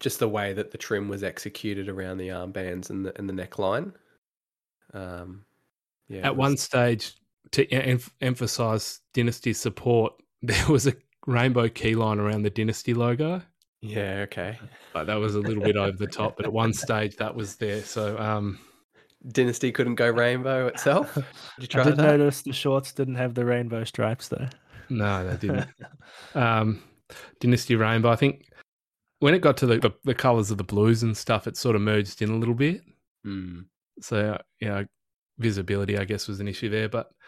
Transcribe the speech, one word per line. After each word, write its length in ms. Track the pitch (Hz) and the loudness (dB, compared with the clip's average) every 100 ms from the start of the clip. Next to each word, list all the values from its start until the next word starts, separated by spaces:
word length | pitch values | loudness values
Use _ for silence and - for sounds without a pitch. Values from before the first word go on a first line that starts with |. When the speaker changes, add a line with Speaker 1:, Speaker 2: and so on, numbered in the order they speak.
Speaker 1:
just 180 | - - | -6 -2
the 80 | 113 | -2
way 240 | 104 101 | 0 -2
that 180 | 98 104 | -4 -8
the 80 | - | -10
trim 300 | - 104 101 | -6 -4 -4
was 140 | 98 | -6
executed 680 | 98 - 107 - 107 98 98 | -8 -8 -12 -8 -6 -6 -8
around 300 | 95 92 95 | -8 -8 -8
the 100 | 92 | -8
armbands 640 | 92 90 95 92 90 92 | -8 -8 -8 -8 -8 -8
and 140 | 98 95 | -8 -8
the, 120 | - | -8
and 100 | 98 | -8
the 40 | |
neckline. 600 | 95 92 - 95 110 190 - _ _ _ _ _ _ _ _ _ | -8 -8 -4 0 0 -4 -12 _ _ _ _ _ _ _ _ _
Um, 500 | 98 92 90 90 95 101 _ _ _ _ _ - | -14 -12 -12 -14 -18 _ _ _ _ _ _ -16
yeah, 100 | 98 | -6
it 60 | 98 | -2
Speaker 2:
At 100 | 131 | 2
Speaker 1:
was 20 | 135 | 2
Speaker 2:
one 60 | 139 | 2
stage, 580 | - 131 123 110 - - _ _ _ | 0 2 4 2 -4 -14 _ _ _
to 140 | - - | 0 2
em-, 300 | - 131 127 - - | 2 2 0 -2 -4
emphasise 800 | 131 123 117 - 117 110 - - _ | -2 -2 -2 0 0 0 -2 -12 _
Dynasty's 460 | - 120 117 127 107 | 0 0 0 -2 -2
support, 520 | 117 - 123 117 110 - _ | -4 -2 2 4 2 -2 _
<laughs> 140 | _ | _
there 240 | 120 104 - | -2 0 4
was 180 | 143 139 | 4 4
a 80 | - _ _ - | 0 _ _ -2
rainbow 420 | 123 127 123 117 | 2 4 4 2
keyline 500 | - 113 113 110 107 | 0 0 2 2 2
around 240 | 104 107 | 0 0
the 80 | 104 | 0
Dynasty 440 | 104 110 110 - | 0 -2 -2 -2
logo. 460 | 117 120 120 156 180 - _ _ _ | 0 0 0 -2 -4 -8 _ _ _
Speaker 1:
Yeah, 440 | 107 107 101 95 101 | -10 -6 -4 -4 -6
okay. 300 | - 90 117 - - - | -8 -8 -10 -16 -20 -12
Speaker 2:
Like, 120 | 82 80 | -6 -4
that 80 | 107 | -2
was 180 | 107 | 0
a 60 | 104 | 0
little 220 | 104 110 | -2 0
bit 140 | 101 104 | 2 2
over 200 | 98 95 | 0 -2
the 100 | 101 | -6
top, 300 | - 107 - | -4 -4 -4
but 80 | 104 | -2
at 60 | |
one 200 | 110 113 | 0 2
Speaker 1:
<laughs> 20 | |
Speaker 2:
stage 420 | 107 - 110 107 - | 0 0 0 -2 -4
that 180 | 110 | -6
was 220 | 120 101 95 | -6 -10 -6
there. 260 | 107 104 | -4 -4
So, 360 | 101 - 104 110 | -6 -4 -4 -2
um, 400 | 107 107 104 95 - _ _ _ _ _ 131 | -2 0 -2 -6 -12 _ _ _ _ _ -4
Speaker 1:
Dynasty 420 | 120 123 117 131 | 2 2 2 0
couldn't 240 | 117 123 | 0 0
go 160 | 117 120 | 2 2
rainbow 560 | 117 120 127 131 131 127 | 4 2 2 0 0 0
itself? 480 | - - 160 - | 0 2 2 2
Speaker 3:
<laughs> 0 | |
Speaker 1:
Did 100 | - 135 - - - | -4 -6 -10 -20 -14
you 60 | 127 | -4
try 140 | 127 | 2
Speaker 3:
I 20 | |
did 120 | 131 147 | 4 6
Speaker 1:
that? 200 | 151 147 | 6 6
Speaker 3:
notice 240 | 143 139 | 4 2
the 100 | - | -4
shorts 400 | 123 147 135 135 | -4 0 0 0
didn't 220 | - 131 | -4 -4
have 200 | 127 127 | -2 -2
the 100 | 120 | 0
rainbow 400 | 123 120 120 113 | 0 0 -2 -4
stripes, 420 | 113 - 110 113 - | -4 -2 -2 -2 -6
though. 220 | - 135 - _ - - | -8 -8 -10 _ -18 -6
Speaker 2:
No, 360 | 123 104 98 92 | -2 0 0 -2
they 80 | 90 101 | -4 -2
didn't. 220 | 131 131 - - - | -2 -4 -10 -20 -20
Speaker 3:
<laughs> 320 | - - - | -20 -20 -8
Speaker 2:
Um, 480 | - 120 113 110 107 - _ - - - - | 0 2 4 2 -2 -8 _ -20 -20 -20 -2
Dynasty 380 | 120 120 - 117 | 2 2 4 2
rainbow, 340 | 110 113 117 | 4 4 4
I 60 | 117 | 4
think 320 | 139 - _ - - _ _ _ _ _ | 4 0 _ -20 -20 _ _ _ _ _
when 120 | 143 | 4
it 60 | 180 | 6
got 160 | 160 135 | 4 4
to 80 | 131 | 4
the, 120 | 117 | 4
the, 140 | 117 - | 2 0
the 120 | - | -4
colours 360 | 120 131 117 104 | 0 4 4 2
of 80 | 104 | -2
the 60 | |
blues 400 | 95 101 107 113 | -2 4 4 4
and 120 | 117 107 | 2 -2
stuff, 300 | - 110 - | 0 -2 -2
it 100 | - | -4
sort 200 | 127 110 | 0 2
of 60 | |
merged 380 | 104 107 98 - | 2 2 0 -2
in 100 | 107 | -2
a 60 | 113 | 0
little 180 | 120 | 0
bit. 280 | 117 143 185 - _ _ _ | 0 0 0 -8 _ _ _
Speaker 1:
Mm. 420 | 104 98 90 87 90 _ _ - | -12 -10 -10 -12 -18 _ _ -20
Speaker 2:
So, 400 | - 110 104 101 - _ | -4 -2 0 -4 -10 _
you 100 | 110 | -6
know, 160 | 101 101 _ _ _ _ - | -4 -6 _ _ _ _ -4
visibility, 600 | 117 98 90 101 98 101 | -2 -2 -2 -2 -2 -2
I 60 | |
guess, 220 | 98 101 - | -2 -4 -6
was 140 | 98 | -8
an 80 | 101 | -8
issue 200 | 98 113 | -6 -4
there. 200 | 107 110 | -2 -2
But, 220 | 113 - _ | -4 -8 _